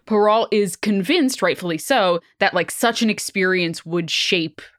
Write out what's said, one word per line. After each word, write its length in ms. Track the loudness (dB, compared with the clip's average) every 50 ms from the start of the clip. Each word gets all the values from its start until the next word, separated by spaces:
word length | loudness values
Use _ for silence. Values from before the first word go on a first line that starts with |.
| _
Perrault 420 | 0 2 4 4 4 4 2 2 2 2
is 240 | 0 0 0 -2 -4
convinced, 640 | -2 -2 0 0 0 0 2 2 2 0 0 0
rightfully 360 | 0 0 0 -2 -4 -6 -6 -6
so, 440 | -2 0 0 2 2 2 0 -2 -4 _ _ _
that, 140 | 0 2 2
like, 180 | 0 -2 -2
such 300 | -2 0 0 0 2 2
an 80 | 0 0
experience 760 | 0 -2 -6 -8 -4 -2 0 0 0 0 -2 -2 -4 -8 -8
would 240 | -6 -4 -4 -4 -2
shape 520 | -4 -2 0 0 0 0 -2 -4 -8 -14 -20 -20 _